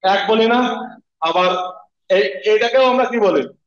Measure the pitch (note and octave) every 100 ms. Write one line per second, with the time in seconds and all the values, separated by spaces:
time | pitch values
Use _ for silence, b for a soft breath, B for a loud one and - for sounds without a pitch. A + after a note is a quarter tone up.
0 | F#3+ G3 G3 A3 A3+ A#3+ B3 - - -
1 | _ _ E3 F3 F#3 F3+ F3+ F3+ - _
2 | _ F#3+ - - G#3+ G#3+ A#3 B3 C4 B3+
3 | B3 A#3+ G3+ D#3+ B2 -